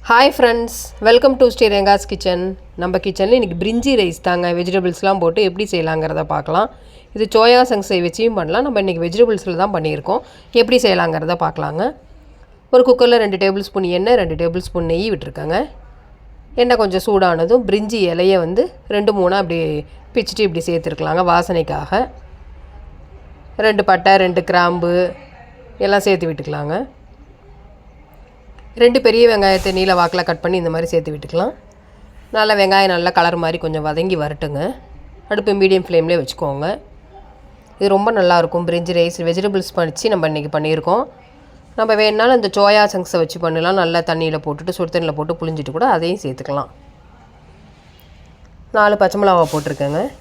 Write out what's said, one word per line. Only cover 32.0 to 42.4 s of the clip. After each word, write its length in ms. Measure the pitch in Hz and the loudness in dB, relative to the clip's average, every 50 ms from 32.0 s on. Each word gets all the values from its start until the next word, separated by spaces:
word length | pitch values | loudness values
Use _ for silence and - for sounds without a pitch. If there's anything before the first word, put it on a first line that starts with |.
| - - - - - - - | -20 -20 -20 -20 -20 -6 -2
நல்லா 180 | 220 214 214 214 202 | 0 2 2 2 2
வெங்காயம் 320 | 196 190 190 196 196 190 180 | 4 4 4 4 4 4 2
நல்லா 180 | 175 170 180 175 - | 0 0 0 2 2
கலர் 180 | 170 170 170 170 170 | 2 2 0 0 -2
மாதிரி 160 | 160 165 170 - | -4 -4 -4 -6
கொஞ்சம் 200 | 160 156 156 151 | -6 -6 -4 -4
வதங்கி 300 | 156 151 160 170 190 190 165 147 | -4 -4 -2 -2 -2 -2 -2 -2
வரட்டுங்க. 380 | 147 151 143 - 151 147 139 160 196 254 - - - - - - - - - - - 214 | -6 -6 -8 -8 -8 -6 -6 -6 -6 -6 -10 -16 -20 -20 -20 -20 -20 -20 -20 -8 -6 -6
அடுப்பு 200 | 214 202 214 202 196 | -2 0 0 0 2
மீடியம் 240 | 190 190 190 185 180 | 4 4 4 2 0
ஃப்ளேம்லேயே 320 | - 175 165 165 165 175 170 | 0 0 0 2 2 0 -2
வச்சுக்கோங்க. 480 | 139 - - - 180 147 139 139 147 170 208 285 - - - - - - - - - - - - - - - - _ - - - | -2 -4 -8 -6 -6 -6 -4 -4 -4 -6 -6 -8 -10 -20 -20 -20 -20 -20 -20 -20 -20 -20 -20 -20 -20 -20 -20 -20 _ -20 -10 -4
இது 100 | 196 196 196 | 0 2 2
ரொம்ப 200 | 190 202 220 233 | 2 2 2 0
நல்லாயிருக்கும் 500 | 214 185 175 175 175 170 170 175 170 175 165 | 2 2 4 4 2 2 0 -2 -4 -2 -2
பிரிஞ்சி 260 | 170 175 170 170 180 | -2 -2 -2 -2 0
ரைஸ். 220 | 170 170 170 170 - 170 165 | 0 0 0 -2 -4 -4 -2
வெஜிடபிள்ஸ் 420 | 170 180 190 208 196 190 180 - - - | -2 -2 -2 -2 -2 -2 -6 -4 -4 -4
வச்சு 320 | 170 160 151 - - 220 214 | -4 -4 -4 -4 -2 -2 0
நம்ம 160 | 185 160 160 | 0 0 -2
இன்றைக்கி 200 | 156 151 147 151 147 | -2 -4 -6 -4 -6
பண்ணியிருக்கோம். 480 | 156 151 156 160 156 156 170 180 226 277 - - - - - - - - - - - - - - - | -4 -2 -2 -2 -2 0 -2 -2 -2 -2 -6 -10 -20 -20 -20 -20 -20 -20 -20 -20 -20 -20 -16 -4 -4
நம்ம 180 | 220 220 220 208 | 0 0 2 2
வேணுனாலும் 380 | 214 214 214 214 220 240 262 | 2 2 2 2 2 4 4
இந்த 120 | 247 | 2